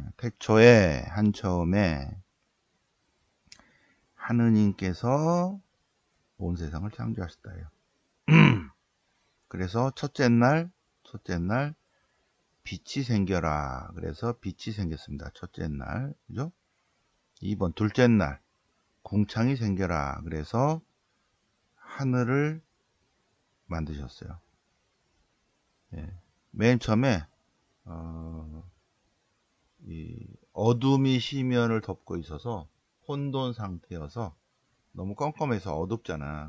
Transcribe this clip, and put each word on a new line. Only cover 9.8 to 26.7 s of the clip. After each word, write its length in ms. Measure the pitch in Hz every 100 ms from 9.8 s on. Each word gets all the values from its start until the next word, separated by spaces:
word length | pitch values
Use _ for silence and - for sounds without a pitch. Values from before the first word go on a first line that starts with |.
| 131
첫째 340 | - 143 - 127
날, 420 | 117 123 156 170 - _ _
첫째 340 | _ 110 - 87
날 360 | 87 117 147 156 _ _ _ _ _ _ _ _
빛이 400 | - 92 - 139
생겨라. 880 | 123 110 92 92 82 76 71 65 87
그래서 380 | 87 82 80 117 117
빛이 340 | 98 90 -
생겼습니다. 560 | 104 90 78 - 71 71
첫째 340 | - 90 - 82
날, 440 | 71 65 73 139 151 -
그죠? 240 | - 151 - _ _ _ _ _ _ _ _
이 140 | 95
번, 180 | 101 92
둘째 360 | - 107 - 123
날 320 | 113 80 71 _ _ _ _ _ _
궁창이 520 | - 98 104 110 120
생겨라. 680 | 135 110 95 92 82 69 69
그래서 560 | 78 80 76 117 139 160 - _ _ _ _ _ _ _ _ _
하늘을 840 | - - 135 127 120 135 147 160 - _ _ _ _ _ _ _ _ _ -
만드셨어요. 760 | 82 78 76 65 - 82 85 - _ _ _ _ _ _ _ _ _ _ _ _ _ _
예, 180 | 82 80 95 - _ _
맨 280 | - 110